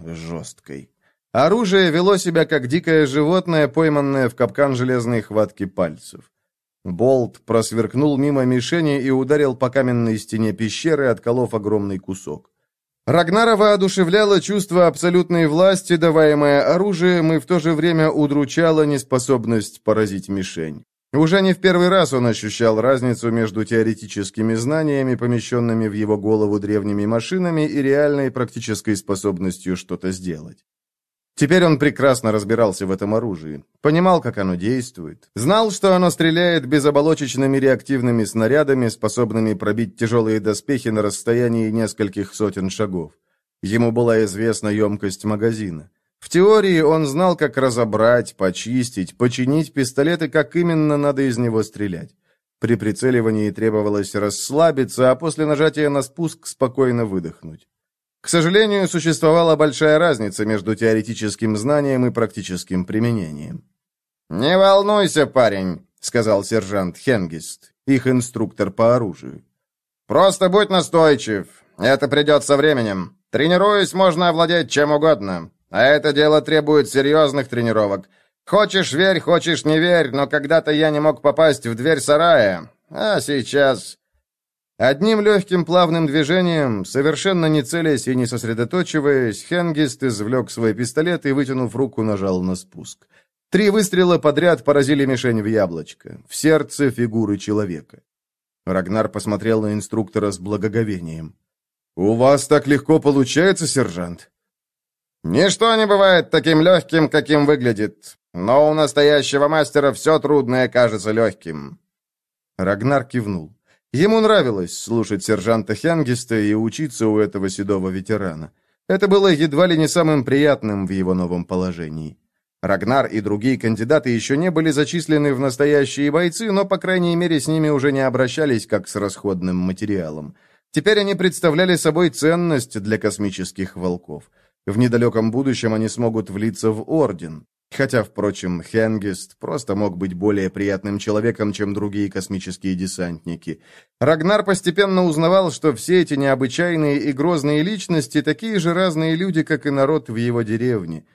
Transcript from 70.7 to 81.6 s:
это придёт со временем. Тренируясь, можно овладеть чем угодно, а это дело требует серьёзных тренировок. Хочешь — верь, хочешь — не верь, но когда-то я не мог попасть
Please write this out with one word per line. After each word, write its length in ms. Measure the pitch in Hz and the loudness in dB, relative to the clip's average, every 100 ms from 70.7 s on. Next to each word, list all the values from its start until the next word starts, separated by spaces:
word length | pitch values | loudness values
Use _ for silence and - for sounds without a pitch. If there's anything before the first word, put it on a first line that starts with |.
| 190 147 170 160 135 - 104 - _ _ - | 0 0 4 4 4 0 -6 -6 _ _ -2
это 300 | 110 135 139 | 0 2 2
придёт 360 | 143 147 147 | 0 2 2
со 120 | 139 143 | 4 2
временем. 600 | 151 135 110 98 85 - _ | 4 2 0 -4 -8 -12 _
Тренируясь, 640 | 113 156 180 202 208 175 | -2 2 2 4 2 0
можно 340 | 180 190 165 175 | 2 2 2 2
овладеть 420 | 160 165 170 127 | 2 2 0 0
чем 200 | 143 147 | 0 2
угодно, 600 | 147 160 135 101 87 82 _ _ | 2 2 2 -2 -8 -10 _ _
а 140 | 95 | 2
это 280 | 127 151 151 | 4 4 2
дело 300 | 143 151 151 | 2 4 2
требует 460 | 143 156 147 151 135 | 2 0 2 2 2
серьёзных 600 | 135 135 156 147 143 123 | 0 2 4 2 0 -4
тренировок. 600 | 120 120 110 104 98 - _ _ _ - | -2 0 0 0 -2 -8 _ _ _ -2
Хочешь — 460 | 196 208 190 139 | 2 2 0 -2
верь, 280 | 135 190 180 | 0 2 0
хочешь — 440 | - 170 165 156 | 0 0 0 -2
не 140 | 151 156 | 0 2
верь, 320 | 175 175 139 | 4 2 2
но 160 | 135 135 | -2 -2
когда-то 440 | 151 139 160 151 | -2 2 0 2
я 200 | 151 156 | 2 2
не 100 | 147 | 2
мог 220 | 151 151 | 0 2
попасть 440 | 143 139 160 127 | 0 4 4 2